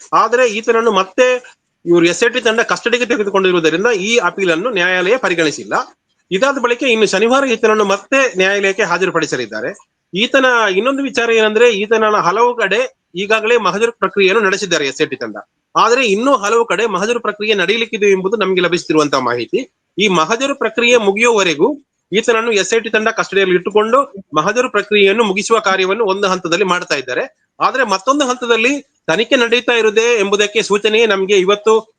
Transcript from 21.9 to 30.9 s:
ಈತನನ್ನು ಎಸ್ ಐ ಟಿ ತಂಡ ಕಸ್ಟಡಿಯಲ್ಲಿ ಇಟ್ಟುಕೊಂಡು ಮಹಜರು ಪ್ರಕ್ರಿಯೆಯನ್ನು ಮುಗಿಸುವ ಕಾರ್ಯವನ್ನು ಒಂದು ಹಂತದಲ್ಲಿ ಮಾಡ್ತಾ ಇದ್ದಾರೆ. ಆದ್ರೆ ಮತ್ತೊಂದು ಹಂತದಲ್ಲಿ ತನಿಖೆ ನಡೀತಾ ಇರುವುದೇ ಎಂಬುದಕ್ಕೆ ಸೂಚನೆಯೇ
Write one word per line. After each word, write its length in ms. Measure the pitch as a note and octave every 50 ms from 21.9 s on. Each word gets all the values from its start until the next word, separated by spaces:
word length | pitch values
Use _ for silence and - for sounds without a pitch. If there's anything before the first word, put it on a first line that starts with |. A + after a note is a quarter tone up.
| _ _ _ _
ಈತನನ್ನು 400 | E3+ G#3+ A3+ - A3+ A3 A3+ A#3+
ಎಸ್ 220 | A3 G3 F3+ - A3+
ಐ 60 | A#3
ಟಿ 100 | A3 C#4
ತಂಡ 180 | - G#3+ A3 A3+
ಕಸ್ಟಡಿಯಲ್ಲಿ 480 | A3 - F3 - F#3+ G3 G3 F#3 F3+
ಇಟ್ಟುಕೊಂಡು 680 | F3 F3+ A3 F#3+ G#3 G#3 A3 A#3 C4+ C#4 C4+ - G3 - _ D3
ಮಹಜರು 360 | D#3 D3+ F#3+ G#3+ B3 B3 B3
ಪ್ರಕ್ರಿಯೆಯನ್ನು 540 | - G#3 G3 - G#3 G#3 G3 G3 G3+ A#3 A#3
ಮುಗಿಸುವ 340 | G3+ F#3 G#3 G3+ - A3+ A3
ಕಾರ್ಯವನ್ನು 460 | G#3+ G3 F#3+ F#3+ F#3+ F#3 G3 A3+ A#3
ಒಂದು 240 | F#3+ F#3+ G3 G3+ F#3+
ಹಂತದಲ್ಲಿ 360 | F#3 F#3 F3+ E3 E3 F3+ G#3
ಮಾಡ್ತಾ 300 | F#3 F3 F3 F3 - D#3
ಇದ್ದಾರೆ. 520 | C#3 B2+ B2+ B2 D#3 A#3 C4+ - _ _ _ _ -
ಆದ್ರೆ 240 | D#3 G3 A3+ C4 B3+
ಮತ್ತೊಂದು 420 | G#3+ F#3+ F#3+ - C4 C#4 D4 C#4+
ಹಂತದಲ್ಲಿ 560 | B3 B3 B3 B3 A#3 A#3 A3+ A3+ B3+ C#4+ C#4
ತನಿಖೆ 540 | - _ _ _ _ - D#3+ F#3 A#3 - C#4
ನಡೀತಾ 360 | C4 A#3 A#3 A3+ B3 A#3 A#3+
ಇರುವುದೇ 460 | A#3+ A#3 A3 A3 G3+ A3 A3+ A#3+ A#3+ A3
ಎಂಬುದಕ್ಕೆ 440 | G3 G3+ G#3 G3+ G#3 G#3 - A3+
ಸೂಚನೆಯೇ 440 | F#3+ - G3 G#3 G#3 G#3+